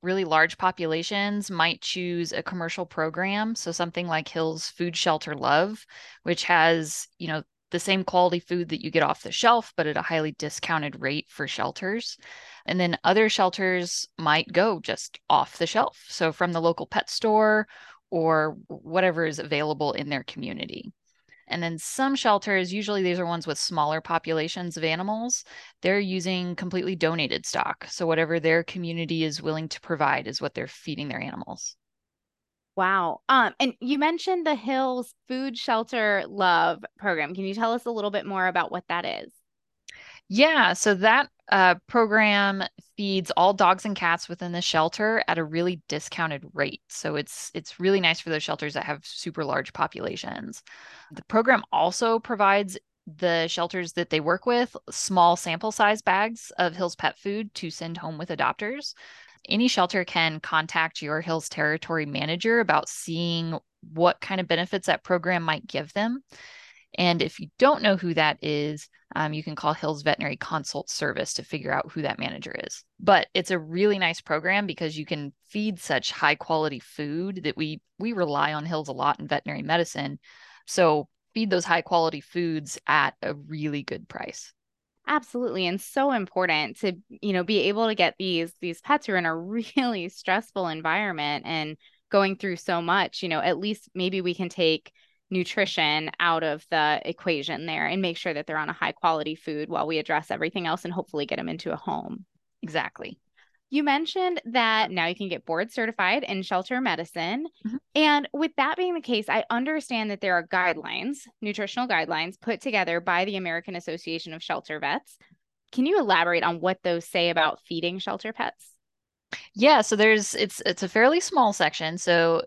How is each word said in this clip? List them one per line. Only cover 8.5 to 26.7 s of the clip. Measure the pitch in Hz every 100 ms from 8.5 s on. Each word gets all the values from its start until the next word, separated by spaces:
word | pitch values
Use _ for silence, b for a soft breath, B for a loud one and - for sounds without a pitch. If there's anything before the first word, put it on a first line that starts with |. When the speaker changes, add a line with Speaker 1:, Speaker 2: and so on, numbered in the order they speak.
| 180 165
Speaker 1:
that | 160
you | 160
get | 160
off | 143 147
the | -
shelf, | - 233 240 - -
but | 151
at | 151
a |
highly | 151 165 156
discounted | - 151 - - 160 147 -
rate | 135 151 -
for | - 139
shelters. | - - - 190 226 - - B B B B -
And | 185
then | 175 -
other | 175 196 214
shelters | - 185 190 185 180 175 - - -
might | 156 156 -
go | 170 220 185
just | - - - - -
off | - - -
the | 165
shelf. | 214 262 - -
So | - 160
from | 151 175
the | 165
local | 165 165 160
pet | - -
store | - 220 214 214 214 214 B B B -
or | 165 160 156 156 - -
whatever | 147 160 175 185 165 160
is | 147
available | 147 147 151 147 147
in | - 147
their | 143
community. | - - - - - - - - _ b b b b
And | 170
then | 165 160
some | - - 269 269
shelters, | 233 202 214 190 180
usually | 202 208 202
these | 185 175
are | 170
ones | 170 160
with | 143
smaller | - 165 147 160
populations | - 165 160 160 160 190 175 156
of |
animals, | 160 160 196 220 240 - - B B B
they're | 175 202
using | 196 185 180 185 180 175
completely | 180